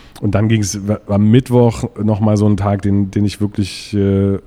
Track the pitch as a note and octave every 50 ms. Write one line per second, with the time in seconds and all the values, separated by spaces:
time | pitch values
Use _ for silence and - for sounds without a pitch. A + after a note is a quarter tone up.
0 | - - - - - G#2 - G2+ G#2+ G#2+ A2+ G#2+ G#2 F#2+ G#2 G#2 G2 G2+ G#2 -
1 | - - G2+ G2+ G#2 G#2+ A2+ B2 - - A#2+ B2 A#2+ A#2 - - - A2+ - -
2 | G#2 G#2+ G#2+ G2+ A2 A2 G#2+ G2+ G#2 G#2 G#2 F#2+ G2 G2+ G2+ G2 G2 G2+ G2 G2+
3 | G2+ F#2+ F#2+ G#2+ G#2 G2+ - - G2+ G2+ - - G2+ F#2 - - - - - G2+
4 | G2 G2 G2 G2 G2 G2 G2 G2 -